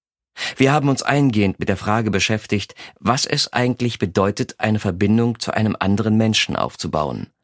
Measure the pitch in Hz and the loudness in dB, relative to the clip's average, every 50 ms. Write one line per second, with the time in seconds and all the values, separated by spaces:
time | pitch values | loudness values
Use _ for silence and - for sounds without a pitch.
0 | _ _ _ _ _ _ _ - - - - - 131 135 143 151 139 143 135 127 | _ _ _ _ _ _ _ -10 -10 -6 0 2 2 4 4 4 2 2 0 0
1 | - - 135 143 143 135 113 107 101 95 92 - 117 101 98 90 - - 107 113 | 0 0 2 2 2 2 4 4 2 2 0 -2 -2 -2 -2 -2 0 0 0 0
2 | 113 110 95 95 - - 110 104 - - - 104 101 - - - - - - _ | 0 0 0 0 0 0 -2 -2 -2 -2 -4 -4 -4 -6 -12 -18 -20 -20 -14 _
3 | - 101 123 139 - - - 143 - - - - 123 123 123 - 120 120 113 - | 0 0 0 0 0 -2 0 -2 -2 0 0 0 0 0 0 0 -2 -4 -2 -2
4 | - 92 87 104 95 98 101 - 123 - - - - 110 107 104 - 104 87 90 | -4 -2 0 2 2 2 0 -2 -4 -6 -6 -4 0 0 0 0 0 -2 -2 0
5 | 104 101 110 117 117 120 113 - - - - - 107 107 - - - 95 101 101 | 2 2 4 4 2 0 -2 -4 -4 -4 -2 0 0 0 0 0 0 0 2 2
6 | 110 110 107 110 113 110 104 - - - - - 50 - - - - 85 73 80 | 2 2 2 2 2 2 2 0 -2 -2 -2 -2 -4 -4 -4 -6 -6 -4 -2 -2
7 | 76 69 62 52 50 - _ _ | -2 -2 -4 -8 -10 -12 _ _